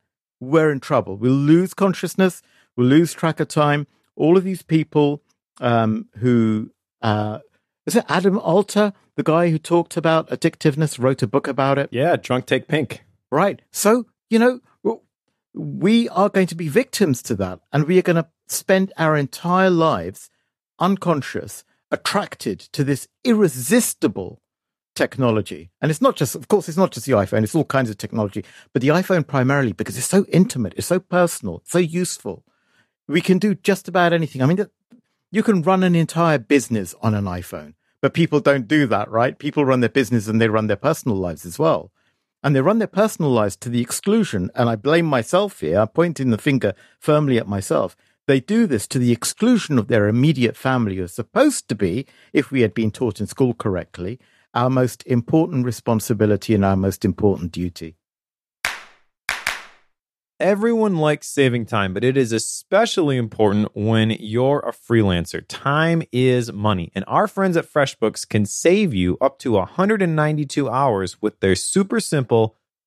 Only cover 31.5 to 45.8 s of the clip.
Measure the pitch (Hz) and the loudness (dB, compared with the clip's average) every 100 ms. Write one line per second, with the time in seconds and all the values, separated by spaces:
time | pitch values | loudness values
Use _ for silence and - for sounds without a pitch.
31.5 | 82 - 170 175 165 180 - - 87 _ | -10 -2 0 0 -2 -6 -8 -12 -14 _
32.5 | _ _ _ _ _ - 151 - 185 208 | _ _ _ _ _ -4 -2 2 2 2
33.5 | 185 - 190 - 185 175 170 160 135 131 | 0 -2 -2 -2 0 2 2 -2 0 0
34.5 | 185 208 _ _ - _ _ _ 190 220 | 0 -2 _ _ -20 _ _ _ -2 0
35.5 | 196 156 190 185 170 160 165 170 147 113 | 2 2 2 4 2 0 0 2 0 2
36.5 | 143 - 110 90 - 110 104 101 90 90 | 0 2 -4 -4 -4 -2 -2 -2 -8 -10
37.5 | 80 76 - _ _ 139 147 170 147 143 | -14 -16 -20 _ _ -2 0 0 2 2
38.5 | 139 107 151 135 104 107 110 127 - 147 | 0 0 0 2 0 -2 0 0 -2 -6
39.5 | 151 139 127 117 - 110 117 101 110 113 | -2 2 2 2 0 0 0 0 0 2
40.5 | 110 110 98 139 156 - 98 87 82 87 | 2 0 -2 -2 -2 -2 -4 -4 -8 -12
41.5 | 85 160 113 - _ _ _ _ _ 139 | -2 0 0 -4 _ _ _ _ _ 0
42.5 | 139 139 226 202 - 214 - 156 120 104 | 2 2 0 -2 0 -2 0 0 2 0
43.5 | - 123 120 120 - - 226 190 98 90 | -4 -6 -4 -4 -4 0 0 0 -2 -4
44.5 | - 120 113 135 165 165 131 107 185 202 | -2 -2 0 0 2 2 0 0 0 -2
45.5 | - 76 90 | -4 -2 0